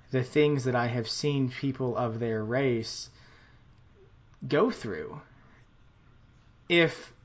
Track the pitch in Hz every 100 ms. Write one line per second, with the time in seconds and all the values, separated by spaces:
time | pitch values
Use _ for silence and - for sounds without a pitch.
0 | - 131 123 151 147 143 127 120 117 120
1 | 113 - 147 139 131 127 139 127 127 113
2 | 120 110 117 110 107 127 135 117 113 -
3 | - - - - - - - - - -
4 | - - - - 131 143 240 - 113 80
5 | 76 147 - - - - - - - -
6 | - - - - - - - 170 165 -
7 | - -